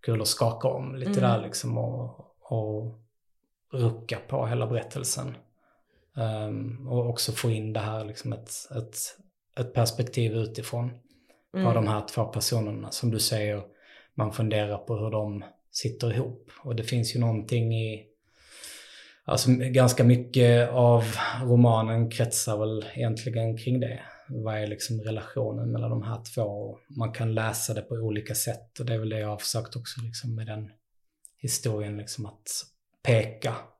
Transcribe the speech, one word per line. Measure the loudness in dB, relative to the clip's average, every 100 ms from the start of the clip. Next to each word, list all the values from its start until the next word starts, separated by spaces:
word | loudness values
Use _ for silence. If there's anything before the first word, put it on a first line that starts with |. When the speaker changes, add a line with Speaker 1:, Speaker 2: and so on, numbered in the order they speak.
Speaker 1:
kul | 2 0
att | 2
skaka | 2 0 2 -2
om | -2 -6 -6
lite | -2 4
Speaker 2:
Mm. |
Speaker 1:
där | 4 4
liksom | 0 -6 -4 -2
och, | -2 -4 -8 -12 -20 _ -4
och | -2 -2 -4 -6 -12 _ _ _ _ _ _ _
rucka | 0 0 0 -6 -8 -4
på | -4 -2
hela | -2 -2
berättelsen. | -2 -4 -8 -4 -4 -6 -12 _ _ _ _ _ _ _ -6
Ehm, | -4 -2 -4 -6 -6 -8 -4
och | -2 0
också | -2 -2
få | 0 0
in | 0 -2
det | -4
här | -2 -4 -6
liksom | -8 -8
ett, | -8 -8 -12 -8 -8
ett, | -8 -8 -10 -10 _ _ _ -6
ett | -2
perspektiv | 2 2 2 -2 0 0 2
utifrån | -2 -6 -6 -4 -4 -6 _ _ _ _ _
på | 0
Speaker 2:
Mm. | 4
Speaker 1:
de | 4 4
här | 0 -2
två | -2 0
personerna. | 0 0 0 0 -4 -6
Som | -2 0
du | 2
säger, | 0 2 0 -2 -6 _ -20 -20 -12 -2
man | -2
funderar | 0 2 2 0 -4
på | -4 -2
hur | 0
de | 0 -2 -6 -10 _ _
sitter | -6 -6 -2 0
ihop. | 0 -2 -6 -18 -14
Och | -6 -4
det |
finns | 0 0 0 2
ju |
någonting | 2 2 0 0 2 0
i, | -2 -6 -14 _ _ _ -20 -20 -18 -18 -20 -20 -20 -16 -2
alltså, | 2 4
ganska | 4 4 6 6 8
mycket | 8 8 4 6 8 8 6
av | 6 8 8 4 -2 -4 -2
romanen | 6 8 8 8 4 2 0
kretsar | 2 0 0 -2 0
väl | 0 -2 -6
egentligen | -2 -2 -2 -2 -2 -2 -2
kring | 0 0
det. | 0 -6 -14 -20 -12
Vad | -6 -4 -2
är | -4
liksom | -6 -4 -4
relationen | -4 -6 -6 -4 -2 -2 -2
mellan | -2 0
de | -2
här | -2 -6 -6 -4
två? |
Och | -4 -4 -8 -12 _
man | -4 -4
kan | -2 0 0
läsa | 0 -2 -4
det | -4
på | -6 -4
olika | -2 -2 -4 -4
sätt. | -2 -4 -10 -8
Och | -2
det |
är | -2
väl | -2
det | -2
jag | -4
har | -4
försökt | -2 -4 -4 -10
också | -10 -10
liksom | -8 -8 -6 -6
med | -6
den | -8 -10 -16 _ _ _ _ -20 _
historien, | -4 -2 -2 -2 -4 -6
liksom | -8 -10 -10
att | -10 -10 -10 -10 _ _ _
peka. | 4 4 4 -4 -6 -6 -12